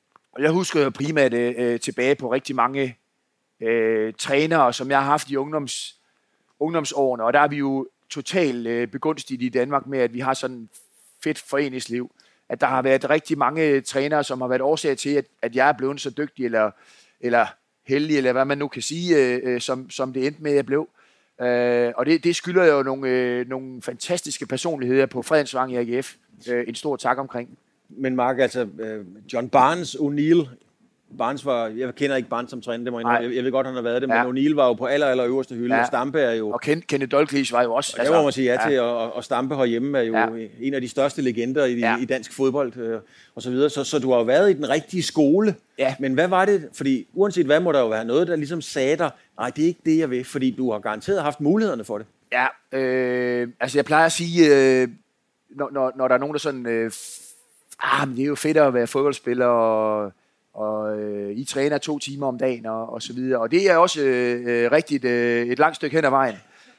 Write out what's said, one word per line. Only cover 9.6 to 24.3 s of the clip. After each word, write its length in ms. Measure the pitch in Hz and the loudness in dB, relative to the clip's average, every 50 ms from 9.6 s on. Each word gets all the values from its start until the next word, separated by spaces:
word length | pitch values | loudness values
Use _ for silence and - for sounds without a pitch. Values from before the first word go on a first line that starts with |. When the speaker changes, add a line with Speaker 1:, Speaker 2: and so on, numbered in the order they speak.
| 123 139 143 135 123 | 0 0 0 -2 -4
Speaker 1:
med, 120 | 131 139 131 | -2 -2 0
at 160 | 123 117 117 | 0 0 0
vi 60 | 127 | -2
har 140 | 135 131 135 | -2 -2 -2
sådan 340 | - - 127 127 120 113 107 - - - - _ - - - - - - | -2 -4 -8 -8 -10 -16 -18 -20 -20 -20 -20 _ -20 -20 -20 -16 -8 -6
fedt 140 | 156 151 - | -6 -6 -6
foreningsliv, 720 | - - - 139 147 139 127 127 - - 117 123 123 - _ _ _ _ _ _ _ - | -6 -4 -2 -2 -2 -2 -4 -8 -8 -6 -6 -6 -6 -8 _ _ _ _ _ _ _ -10
at 120 | 123 120 | -6 -2
der 60 | 143 | 0
har 160 | 131 135 131 127 | 0 0 2 2
været 280 | 135 135 131 - 127 | 4 4 4 4 2
rigtig 280 | 151 156 - - 160 143 | 0 0 0 -2 -2 0
mange 420 | 139 123 147 160 160 151 139 135 | 0 0 0 2 2 2 2 2
trænere, 440 | 123 - - 139 139 147 156 151 139 | 0 -2 -4 -2 -2 0 0 0 -2
som 160 | - 135 127 | -2 -4 -6
har 80 | 127 123 | -4 -2
været 120 | 127 127 | 0 0
årsag 360 | 131 139 156 156 - 151 135 | 0 0 0 0 0 -2 -2
til, 140 | - - 139 | -2 -2 -2
at, 140 | 147 143 127 _ _ _ - | 0 0 -2 _ _ _ -6
at 140 | 117 117 | -4 0
jeg 120 | 127 131 143 | 2 4 4
er 40 | 151 | 4
blevet 280 | - 131 135 139 143 | 2 0 -4 -4 -6
så 100 | - 139 | -8 -10
dygtig, 340 | 123 - 151 143 _ - 127 | -6 -6 -8 -8 _ -6 -4
eller, 260 | 117 117 110 107 104 101 _ _ _ - - _ _ _ _ | 0 2 2 2 0 0 _ _ _ -20 -20 _ _ _ _
eller 260 | - 120 120 120 110 - - _ _ _ _ _ _ | -4 0 2 2 2 2 -2 _ _ _ _ _ _
heldig, 300 | - 135 143 151 156 151 | -2 -2 0 0 0 0
eller 160 | 143 131 127 123 | 2 2 2 2
hvad 120 | 127 135 | 2 0
man 140 | 139 143 143 | 0 -2 -4
nu 100 | 143 139 | -4 -6
kan 140 | - 123 113 | -8 -8 -8
sige, 340 | - 151 170 175 180 165 | -8 -6 -4 0 2 4
øh, 240 | 147 131 127 123 123 123 | 4 4 4 2 -2 -2
øh, 180 | 127 123 120 | -2 -2 -2
som, 300 | - - 131 127 131 - | -2 -4 -6 -6 -6 -10
som 220 | - - 135 131 127 | -8 -6 -6 -4 -4
det 140 | 131 131 | -2 -4
endte 160 | 143 151 151 151 | -4 -4 -4 -2
med, 80 | 147 | 0
at 60 | 143 | 0
jeg 100 | 139 135 | 0 0
blev. 220 | 113 139 147 156 - _ _ _ _ _ _ _ _ _ - | 0 -2 -2 -2 -4 _ _ _ _ _ _ _ _ _ -4
Øh, 520 | 123 123 123 120 123 123 123 120 120 120 117 | -2 0 2 2 2 2 2 2 2 0 0
og 100 | - 123 | -2 0
det, 180 | 143 165 160 - | 2 2 2 2
det 120 | 175 170 | 0 -2
skylder 260 | - - 180 175 185 180 | -2 -2 0 2 4 6
jeg 80 | 165 147 | 6 6
jo 100 | 139 135 | 6 4
nogle, 260 | 135 135 135 135 131 | 0 -2 -2 -2 0
øh, 400 | 127 127 123 123 123 123 123 123 | 2 2 2 0 0 -2 -4 -6
nogle 340 | 131 131 131 131 127 123 - | -8 -10 -10 -12 -14 -14 -10
fantastiske 640 | - 123 117 - - 175 180 - 151 | -10 -10 -8 -6 -4 -4 -4 -4 -6